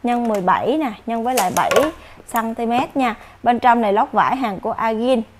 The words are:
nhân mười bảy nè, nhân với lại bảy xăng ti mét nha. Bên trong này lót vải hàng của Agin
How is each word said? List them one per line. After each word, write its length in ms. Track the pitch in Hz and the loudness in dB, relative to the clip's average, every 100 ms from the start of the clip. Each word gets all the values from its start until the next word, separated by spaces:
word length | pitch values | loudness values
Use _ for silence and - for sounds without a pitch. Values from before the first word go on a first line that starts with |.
nhân 260 | 240 240 233 | 0 0 0
mười 120 | 208 | 0
bảy 360 | 185 147 185 311 | 0 0 0 -2
nè, 120 | 285 208 - | -2 -6 -6
nhân 180 | 226 | -4
với 100 | 233 | -2
lại 180 | 254 185 - | 0 0 0
bảy 160 | - - 302 330 - - - | 2 2 2 -4 -20 -20 -6
xăng 280 | 233 226 | -4 -4
ti 120 | 226 233 | -4 -2
mét 300 | 240 320 277 | -2 -2 -2
nha. 180 | 247 214 - - | -2 -4 -16 -2
Bên 160 | 240 240 | 0 2
trong 220 | 247 233 | 4 4
này 120 | 214 | 2
lót 160 | 202 277 | 2 2
vải 240 | 214 131 262 | 2 0 0
hàng 240 | 240 190 | -4 -4
của 120 | 220 | -6
Agin 500 | - 226 220 247 254 220 | -4 -2 -2 0 0 -2